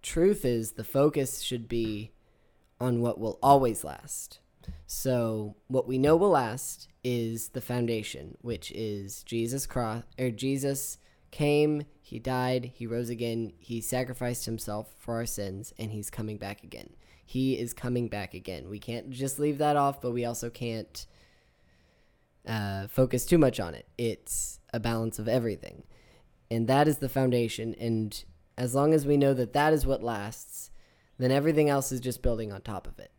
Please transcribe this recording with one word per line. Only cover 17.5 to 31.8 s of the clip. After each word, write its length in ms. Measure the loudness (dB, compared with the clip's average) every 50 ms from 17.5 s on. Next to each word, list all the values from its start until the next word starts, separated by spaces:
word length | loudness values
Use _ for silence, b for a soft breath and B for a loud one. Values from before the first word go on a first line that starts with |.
| 0 -2
is 140 | -2 -6 -8
coming 340 | -8 -4 -2 -2 -2 -2
back 260 | -2 -4 -8 -8 -8 -12
again. 360 | -12 -10 -10 -10 -10 -10 -12
We 100 | -12 -12
can't 300 | -10 -8 -8 -8 -8 -10
just 280 | -8 -6 -4 -4 -2 0
leave 180 | 0 -2 0
that 180 | 2 2 2 4
off, 240 | 4 2 2 0 -2
but 100 | -6 -4
we 120 | -2 -2 -2
also 240 | -2 -4 -6 -8 -10
can't, 560 | -8 -6 -6 -6 -6 -6 -8 -10 _ -16 -16 b b b b b b b b b b b b b b b b b b b b b b b b b _ _ _
uh, 400 | -6 -4 -4 -2 -2 -4 -6 -6
focus 380 | -4 2 2 2 4 2 -2 2
too 120 | 4 6
much 220 | 8 8 6 4 0
on 140 | -6 -6 -8
it. 120 | -12 -16 _ _
It's 600 | -4 -2 -2 -4 -6 _ -8 -6 -6 -6 -6 -10 -16 _ -6 -6
a 60 | -2
balance 400 | -2 0 0 0 -2 -4 -4 -4
of 80 | 0
everything. 560 | 2 2 2 2 0 -4 -6 -10 -16 -18 -18 -20 b b b b b b b b b _ _ _ _
And 180 | -2 0 2
that 200 | 4 4 6 6
is 120 | 4 4 2
the 100 | -2 -2
foundation. 680 | 0 2 2 4 4 2 0 0 -2 -6 -6 -6 -6
And 480 | -4 -2 0 0 0 0 -2 -6 -10 -14 -14 -20 _ _ _ _
as 160 | -6 -4 0 2
long 200 | 4 4 6 6
as 120 | 4 4
we 120 | 4 4
know 160 | 6 6 6 4
that 180 | 4 0 0 2
that 200 | 4 4 6 6
is 120 | 4 4
what 160 | 2 2 0
lasts, 680 | 0 -4 -4 -4 -6 -8 -10 -12 -16 -14 -14 -14 -14 -16 b b b b b b b b b
then 140 | 0 2 4
everything 360 | 4 4 4 4 4 6 4 6
else 220 | 4 2